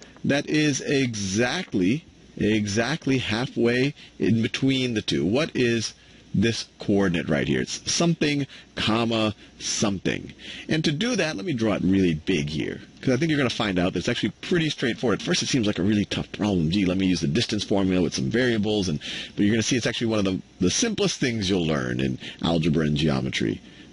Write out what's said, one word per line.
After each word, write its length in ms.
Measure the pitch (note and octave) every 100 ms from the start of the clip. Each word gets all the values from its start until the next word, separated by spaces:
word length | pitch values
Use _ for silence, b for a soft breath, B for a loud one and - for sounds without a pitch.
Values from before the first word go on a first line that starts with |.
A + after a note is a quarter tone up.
| B B -
that 240 | C#3+ -
is 300 | D3+ D3+ C3
exactly, 1200 | - C3+ C3 G#2+ G2 G2+ B2 E3+ F#3 G#2 F#2 D3 - - - -
exactly 800 | G#2 A2 G#2 G#2 A#2 D#3+ C#3 C3
halfway 760 | - G#2+ C3 A#2+ A#2 B2 C#3 - B B
in 240 | E2+ A2+
between 520 | A2 - C3+ C3+ B2+
the 80 | G#2+
two? 240 | - D2 D#2+
What 260 | B2 E3
is 400 | - A#2+ A#2 - - B B B -
this 300 | A2+ A2+ - -
coordinate 500 | - G2 F#2+ E2 C#2
right 180 | D2 C#2
here? 140 | C2
It's 300 | B1 - -
something, 560 | - E3+ E3 D3+ C#3+ C3+ B B -
comma, 600 | A2+ A2+ A#2 A2+ G#2+ - B B
something. 760 | - - A2 F#2+ C#2 G1+ - - B B B
And 160 | D#3+
to 80 | D#3+
do 240 | D3 A#3 A3+
that, 200 | D#3 F3
let 100 | F#3+
me 80 |
draw 220 | B2+ A2 E2
it 80 |
really 320 | F2+ G2 F2+ D#2
big 340 | - E2+ D2
here, 320 | D2+ G1+ - - -
'cause 140 | C3
I 40 | B2+
think 120 | D#3+
you're 80 | D3
gonna 140 | A#2+
find 260 | - G#2+ F2+
out 160 | F#2
that 60 | F#2
it's 100 | B2
actually 220 | A#2+ A2 -
pretty 300 | - F3 D#3
straightforward. 500 | - B2+ F#2+ B2 F#2
At 40 | D3+
first, 180 | F3
it 60 | A#2
seems 180 | C3+ G#2
like 100 | G2
a 60 |
really 220 | F#2+ G#2+ F#2+
tough 260 | - -
problem. 400 | - G#2 F#2 D#2
Gee, 140 | G2+ F2+
let 120 | F#2+
me 80 | F#2+
use 160 | F2
the 60 | D2+
distance 360 | F#2+ - G#2+
formula 380 | - G2+ F#2+ F#2
with 140 | D2+ C2+
some 160 | C2
variables, 580 | A2+ B2+ A2+ G#2+ G#2+ F#2
and, 100 | D2+ B B B B
but 100 | G2+
you're 80 |
gonna 80 | A2+
see 140 | - B2+
it's 100 | A#2+
actually 220 | - A#2
one 100 | G#2+
of 80 | F#2+
the, 160 | F#2+ - -
the 120 | F3+
simplest 480 | - A#3 G#3 G3+ -
things 320 | C3 A2+ F#2
you'll 160 | F#2+ D#2+
learn 320 | D2 B1 B1
in 180 | C2+ B1+ B B
algebra 420 | - E2+ E2 D2+
and 140 | D2+ D2
geometry. 640 | D#2 C2+ B1+ - A1 G1+ - B B